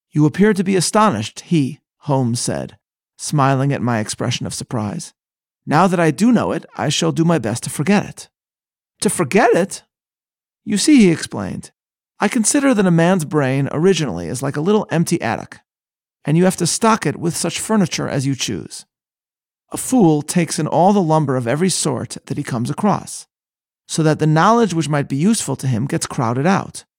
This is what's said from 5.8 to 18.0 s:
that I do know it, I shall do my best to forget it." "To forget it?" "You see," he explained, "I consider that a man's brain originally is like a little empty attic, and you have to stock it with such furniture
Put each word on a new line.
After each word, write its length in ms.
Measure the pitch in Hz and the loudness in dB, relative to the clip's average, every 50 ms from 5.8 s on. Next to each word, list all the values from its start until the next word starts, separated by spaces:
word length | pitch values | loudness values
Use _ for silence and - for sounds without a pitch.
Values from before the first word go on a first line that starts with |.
| 185 190 | 2 2
that 100 | 185 180 | 2 2
I 140 | 170 156 135 | 2 0 2
do 180 | - 202 240 | 2 2 4
know 220 | 247 175 107 87 117 | 4 4 2 0 -4
it, 120 | 165 - - - | -6 -8 -10 -8
I 120 | - 104 143 | -4 -4 -2
shall 220 | - - - 160 | -2 0 0 -2
do 140 | 147 147 165 | 0 2 2
my 140 | 170 170 151 | 2 2 0
best 260 | 113 107 110 - - | 0 -4 -6 -6 -6
to 60 | 139 | -10
forget 360 | - - 139 156 208 202 - | -6 -4 0 2 2 0 0
it." 240 | - - - - _ _ _ _ _ _ _ _ _ _ _ _ _ _ - | -4 -10 -18 -20 _ _ _ _ _ _ _ _ _ _ _ _ _ _ -4
"To 100 | - 214 | -4 -2
forget 400 | - - 175 - - 202 277 440 | -2 -2 -4 0 2 2 4 4
it?" 320 | 440 - 180 - - - _ _ _ _ _ _ _ _ _ _ _ _ _ _ _ _ - | 4 2 0 -2 -6 -14 _ _ _ _ _ _ _ _ _ _ _ _ _ _ _ _ -8
"You 160 | - 208 190 | -4 -2 0
see," 200 | - - 302 262 | 4 6 6 8
he 120 | 208 180 | 8 6
explained, 640 | 160 - - - - 110 101 90 - - - - _ _ _ _ _ _ _ _ _ - | 4 2 -4 -10 -8 -8 -8 -8 -10 -12 -14 -16 _ _ _ _ _ _ _ _ _ -4
"I 80 | - 208 | -2 -2
consider 440 | - 247 208 - - 294 277 277 254 | 0 0 0 2 0 2 2 2 2
that 140 | 208 202 | 2 2
a 60 | 185 170 | 4 4
man's 320 | 165 165 175 190 190 156 | 4 4 4 2 2 0
brain 440 | - 151 151 139 127 135 139 139 - - | -2 -4 -2 -2 0 0 0 -2 -2 -2
originally 560 | 135 165 196 196 156 156 123 87 85 87 80 | 2 2 2 2 2 0 -4 -4 -6 -6 -6
is 120 | 113 123 | -6 -6
like 160 | 131 139 - | -6 -6 -4
a 40 | 113 | -4
little 260 | 101 190 214 214 - - | 0 0 0 0 0 0
empty 300 | - 147 165 - 170 - | 0 0 0 0 -2 -2
attic, 380 | - 113 104 65 50 - - - _ _ _ _ _ _ _ _ _ _ _ _ - | -2 -4 -4 -6 -8 -12 -18 -20 _ _ _ _ _ _ _ _ _ _ _ _ -4
and 120 | - 151 | 0 2
you 80 | 170 185 | 4 4
have 120 | 185 175 - | 2 2 0
to 100 | 175 156 | -2 -2
stock 360 | - - - 220 220 - - | -2 0 2 2 2 2 0
it 140 | 160 - - | -4 -4 -2
with 180 | 143 170 160 | -4 -6 -4
such 220 | - - 170 - - | -4 -6 -6 -6 -6
furniture 500 | - - 220 214 185 - - - | -4 -2 0 2 2 0 -2 -6